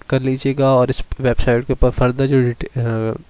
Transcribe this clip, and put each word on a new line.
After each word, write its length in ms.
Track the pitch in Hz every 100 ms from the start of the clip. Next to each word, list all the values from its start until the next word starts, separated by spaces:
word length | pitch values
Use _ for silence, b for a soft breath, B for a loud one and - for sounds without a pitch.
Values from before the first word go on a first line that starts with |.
| -
कर 120 | 135
लीजिएगा 480 | 127 131 135 139 135
और 160 | 131 123
इस 140 | 127 - -
website 460 | 131 117 - 117 123
के 60 |
ऊपर 180 | 127 127
further 360 | 123 123 127 135
जो 160 | 139
डिटे-, 360 | 123 117 - 127
अ, 420 | 117 113 113 - -